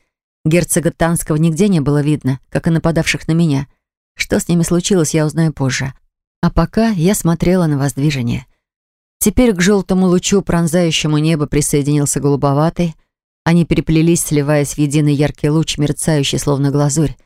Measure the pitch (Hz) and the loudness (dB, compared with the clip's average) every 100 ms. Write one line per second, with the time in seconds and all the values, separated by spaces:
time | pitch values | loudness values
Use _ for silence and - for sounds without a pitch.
0 | _ _ _ _ 156 170 160 170 160 - | _ _ _ _ 0 0 0 -2 -2 -2
1 | 165 170 - 151 165 156 208 170 139 147 | -2 -2 -2 0 0 2 2 2 2 0
2 | 147 147 127 139 - 143 170 165 170 160 | 0 -2 -2 -4 -6 -4 0 0 0 -2
3 | - 156 - 165 170 135 143 _ _ _ | -2 -4 -2 0 2 0 -4 _ _ _
4 | _ - - 202 - 170 165 175 - 190 | _ -14 -4 -4 0 0 0 -2 0 0
5 | 151 160 151 151 160 - 135 - 135 - | 2 0 -2 0 -2 0 -4 -4 -8 -12
6 | _ _ _ _ 175 - 165 220 226 185 | _ _ _ _ -2 0 0 0 0 2
7 | 170 208 170 165 170 185 160 139 139 135 | 0 0 0 0 2 2 2 0 -2 -2
8 | 151 135 120 120 - _ _ _ _ _ | -2 -2 -4 -6 -8 _ _ _ _ _
9 | _ _ 208 254 247 175 180 202 180 185 | _ _ -2 2 2 2 2 0 0 0
10 | 185 180 - 202 180 170 165 180 170 - | 2 2 2 0 0 0 0 2 0 0
11 | 156 151 160 156 147 147 - 147 143 147 | 0 0 0 0 0 -2 0 0 0 0
12 | 139 143 143 139 143 139 165 - 170 - | 0 -2 0 0 0 2 0 0 -4 -6
13 | _ _ _ _ 160 170 165 165 160 160 | _ _ _ _ 0 2 2 0 2 2
14 | 165 170 - 147 143 151 143 - 147 151 | 2 0 0 -2 2 0 0 -2 0 2
15 | 147 143 147 - 147 156 156 - 147 139 | 2 2 -2 -2 0 0 -2 -2 -4 -2
16 | - 151 135 139 147 139 143 139 147 147 | -2 0 0 -2 -2 0 0 0 0 0
17 | 139 123 | -2 -4